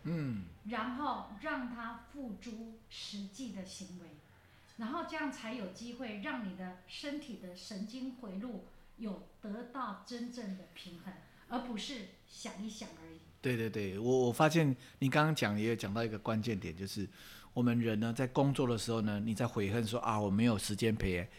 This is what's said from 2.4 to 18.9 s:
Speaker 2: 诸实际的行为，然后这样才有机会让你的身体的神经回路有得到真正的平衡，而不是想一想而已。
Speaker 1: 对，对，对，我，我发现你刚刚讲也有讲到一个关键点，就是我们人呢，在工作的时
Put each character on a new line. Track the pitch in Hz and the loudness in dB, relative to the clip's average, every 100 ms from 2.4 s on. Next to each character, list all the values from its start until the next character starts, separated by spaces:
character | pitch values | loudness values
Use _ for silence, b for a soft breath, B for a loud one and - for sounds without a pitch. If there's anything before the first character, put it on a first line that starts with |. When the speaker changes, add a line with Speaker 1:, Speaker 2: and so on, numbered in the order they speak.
Speaker 2:
诸 | 240 214 226 220 - | -10 -10 -12 -14 -16
实 | - - 202 190 | -12 -8 -8 -8
际 | - 254 | -8 -8
的 | 190 | -8
行 | 180 - 185 180 | -10 -10 -12 -12
为， | 165 151 - b b b b - | -14 -18 -20 b b b b -8
然 | 226 | -4
后 | 330 320 | -2 -2
这 | 320 | -2
样 | 294 | -2
才 | 247 220 | -2 -6
有 | 247 185 | -4 -6
机 | - 233 240 | -8 -10 -8
会 | 247 208 | -6 -4
让 | 302 262 196 | -4 -2 -4
你 | 185 | -6
的 | 185 180 - | -8 -10 -14
身 | - 294 294 | -8 -6 -6
体 | 269 202 | -6 -10
的 | 185 180 | -10 -12
神 | - 202 214 | -10 -6 -6
经 | 262 262 247 | -6 -8 -8
回 | 220 190 | -8 -6
路 | 247 196 - b b - | -6 -8 -12 b b -8
有 | 214 180 - - | -6 -6 -10 -14
得 | 214 214 240 | -8 -6 -6
到 | 269 233 190 - | -6 -6 -6 -10
真 | 240 240 | -8 -6
正 | 247 202 185 | -6 -6 -8
的 | 170 | -10
平 | - 180 170 | -16 -14 -12
衡， | 185 - b b - | -12 -14 b b -6
而 | 240 | -4
不 | 247 214 | -2 -6
是 | - 262 185 - - | -4 -6 -8 -14 -20
想 | - 226 180 | -12 -10 -6
一 | 214 | -8
想 | - 214 - | -8 -12 -14
而 | 165 | -16
已。 | 160 - - | -18 -20 -6
Speaker 1:
对， | 131 120 | 0 0
对， | 113 | 0
对， | 107 101 95 | 0 -2 0
我， | 120 131 123 | 4 6 6
我 | |
发 | 113 156 | 8 8
现 | 165 147 127 B B | 8 6 2 B B
你 | 135 | 4
刚 | 151 156 | 6 6
刚 | 156 | 6
讲 | 113 104 | 4 4
也 | 110 | 2
有 | 113 | 2
讲 | 101 | 0
到 | 104 | 0
一 | 117 | 0
个 | 107 | -2
关 | - 110 | 2 2
键 | 107 104 | 2 0
点， | 87 80 | -2 -4
就 | 98 | -4
是 | - 92 B B B B | -4 -4 B B B B
我 | - | 2
们 | 123 120 | 4 6
人 | 113 107 | 4 4
呢， | 117 | 2
在 | 117 127 | 2 2
工 | 135 139 | 4 4
作 | 135 127 | 6 4
的 | 113 | 2
时 | 113 | 2